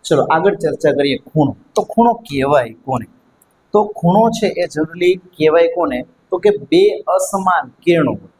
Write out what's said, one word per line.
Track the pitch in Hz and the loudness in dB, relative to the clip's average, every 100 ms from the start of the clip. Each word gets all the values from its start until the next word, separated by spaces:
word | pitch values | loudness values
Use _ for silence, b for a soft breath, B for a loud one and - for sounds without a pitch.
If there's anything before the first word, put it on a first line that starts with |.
ચલો, | - 151 117 | 0 0 2
આગળ | 160 190 - | 2 0 0
ચર્ચા | 160 - 151 | -6 -2 -2
કરીએ | 139 143 127 | 0 -2 -4
ખૂણો. | - 156 139 - _ 220 | -4 0 0 -2 _ -4
તો | |
ખૂણો | 214 - 233 | -2 2 2
કહેવાય | 233 - 143 139 143 117 113 - | 0 -6 -4 2 2 0 -10 -8
કોને? | 127 104 _ _ _ _ _ _ | -8 -8 _ _ _ _ _ _
તો | 208 208 | -2 0
ખૂણો | - 170 196 226 | -2 2 2 2
છે | 226 190 | 0 -4
એ | 165 175 | -2 -6
generally | 151 156 170 180 185 | -4 -6 -2 0 0
કહેવાય | - - 156 160 170 170 | -6 -2 2 4 2 0
કોને? | 156 123 | -4 -4
તો | - _ _ 180 | -10 _ _ 0
કે | 208 | 0
બે | 208 135 170 202 - - | 0 0 2 2 0 -2
અસમાન | 185 185 196 185 175 127 _ | -2 -2 -2 0 -2 -4 _
કિરણો. | 170 170 139 104 - | 0 0 0 -4 -14